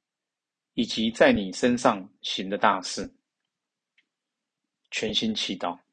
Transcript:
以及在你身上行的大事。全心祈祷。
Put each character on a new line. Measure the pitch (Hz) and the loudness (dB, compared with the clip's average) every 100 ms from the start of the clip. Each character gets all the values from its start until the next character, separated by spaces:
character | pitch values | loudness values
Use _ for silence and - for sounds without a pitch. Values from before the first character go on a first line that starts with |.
| _ _ _ _ _ _ _ | _ _ _ _ _ _ _
以 | - 113 | -4 -2
及 | - 113 | 0 -2
在 | - 151 | 4 6
你 | 117 95 | 6 0
身 | 90 123 120 | 0 0 4
上 | 131 101 92 _ | 2 0 -6 _
行 | - - 95 | -8 -6 -4
的 | 101 | 0
大 | 110 95 | 2 2
事。 | 87 - 90 - _ _ _ _ _ _ _ _ _ _ _ _ _ _ _ _ _ | -4 -8 -8 -12 _ _ _ _ _ _ _ _ _ _ _ _ _ _ _ _ _
全 | - 110 | -4 -2
心 | 104 113 | 0 -2
祈 | 107 - 95 | -2 -4 -4
祷。 | 90 85 _ | -6 -6 _